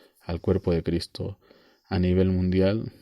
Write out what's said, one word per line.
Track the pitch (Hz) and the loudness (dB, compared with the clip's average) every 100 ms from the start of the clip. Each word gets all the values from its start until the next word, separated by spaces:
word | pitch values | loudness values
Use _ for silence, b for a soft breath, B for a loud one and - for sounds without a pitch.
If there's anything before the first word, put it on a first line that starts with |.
| b b | b b
al | - 87 | -8 -6
cuerpo | - 92 92 | 0 0 0
de | 85 | -2
Cristo | 82 85 - - 98 98 b b b b b | 0 -4 -4 -10 -12 -12 b b b b b
a | 95 | -2
nivel | 90 90 95 | 2 2 2
mundial. | 92 90 92 95 110 113 - | 2 0 2 2 0 -6 -14